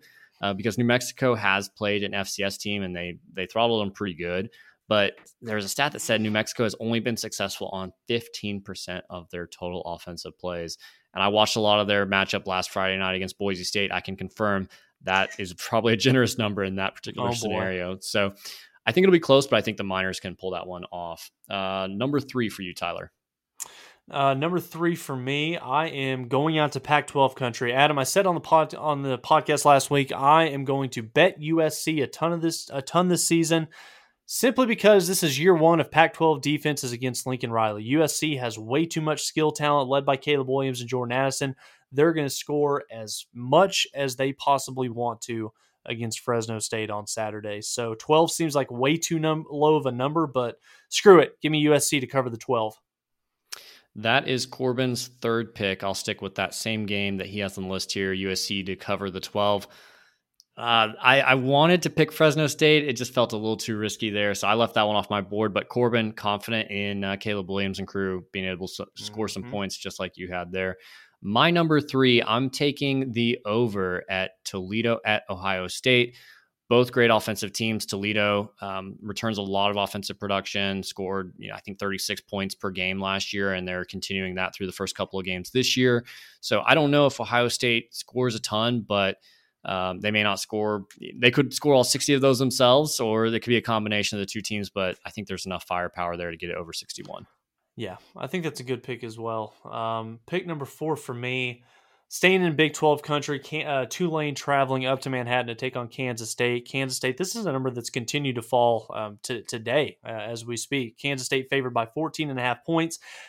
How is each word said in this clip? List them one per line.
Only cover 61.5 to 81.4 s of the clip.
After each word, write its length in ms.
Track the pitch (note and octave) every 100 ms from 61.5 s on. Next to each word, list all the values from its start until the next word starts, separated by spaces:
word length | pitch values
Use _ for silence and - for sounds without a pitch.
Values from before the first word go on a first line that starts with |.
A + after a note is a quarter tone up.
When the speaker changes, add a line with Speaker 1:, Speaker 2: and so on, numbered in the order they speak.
| C#3 E3 F3+
Speaker 1:
to 60 | D#3+
pick 220 | E3 D3+
Fresno 340 | - D#3 D3 D3
State. 400 | - D#3 D3+ C#3+
It 60 |
just 200 | A#2 B2
felt 200 | B2+ A#2
a 40 | G#2+
little 200 | A2 G#2+
too 180 | - G#2+
risky 320 | G#2+ - A2
there, 240 | G#2 G#2 G2
so 120 | G2+
I 60 | A2
left 200 | A2+ A2+
that 100 | G#2+
one 80 | G#2
off 140 | -
my 120 | G#2
board. 300 | F#2+ G#2 G#2+
But 180 | G2 -
Corbin, 420 | B2 A#2+ A#2 A2
confident 560 | - G#2 G2+ A2+ A2 G#2
in, 340 | G2+ G2+ G2+
uh, 120 | G2 G2
Caleb 340 | A2 G2+ F2+
Williams 300 | G2 G2 F#2+
and 80 | F#2+
crew 380 | G2 F#2+ F#2 -
being 140 | F#2+ F#2+
able 220 | F2+ F#2
to 160 | -
s-, 40 | - -
score 320 | G#2 G#2+ G#2+
some 160 | G2
Speaker 2:
Mm-hmm. 80 | A#2+
Speaker 1:
points 260 | G#2 F#2+ -
just 220 | F#2+ -
like 180 | F#2 -
you 100 | F2+
had 240 | F2+ F2
there. 260 | F#2 F#2 F#2 - - - _
My 280 | G2 A2+ D#3+
number 300 | E3+ D#3+ D3+
three, 400 | D3 C3 C3 A#2
I'm 300 | - A#2 C3+
taking 600 | - C#3+ C3+ C#3 C3+ C3+
the 260 | A#2 A#2 B2 G#2
over 580 | A2+ A#2 G2+ F#2 F2+ -
at 220 | F#2+ F#2+ - -
Toledo 540 | G2 F#2 A2 A#2 A2+ G#2+
at 180 | G#2 -
Ohio 380 | F#2 G2 F#2 F2+
State. 480 | - B2+ B2 A#2+ - - - _ _ -
Both 220 | A#2+ B2
great 200 | B2+ A#2
offensive 420 | A2 - G2+ G2+
teams. 320 | - A2+ G#2+ -
Toledo, 640 | G2 G2+ G#2+ G#2 G2+ G#2+ _
um, 380 | G2 F#2+ F#2+ -
returns 360 | G#2+ G2 A2+ G#2
a 40 |
lot 300 | G2 G2 G2+
of 60 | G2+
offensive 420 | G2 G#2 F#2+ G2
production, 640 | G2+ G2 F#2 G2+ G2 G2
scored, 500 | - - F#2+ G2 F2+
you 100 | G#2